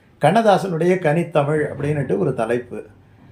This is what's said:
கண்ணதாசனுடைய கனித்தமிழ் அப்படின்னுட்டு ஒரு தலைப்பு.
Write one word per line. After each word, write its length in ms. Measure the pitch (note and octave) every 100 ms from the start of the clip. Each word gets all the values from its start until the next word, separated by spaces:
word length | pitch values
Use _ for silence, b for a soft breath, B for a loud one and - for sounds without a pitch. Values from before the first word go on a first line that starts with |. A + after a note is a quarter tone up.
| b _
கண்ணதாசனுடைய 760 | C#3+ A3+ G#3+ F3 F#3+ D#3+ F3+ F#3
கனித்தமிழ் 720 | D#3 E3 E3 D3+ C#3 D#3 D3+
அப்படின்னுட்டு 460 | C3+ C#3+ D3 C3 G3+
ஒரு 160 | D3+
தலைப்பு. 500 | A#2+ A2+ B2 - G#2+ - - b b b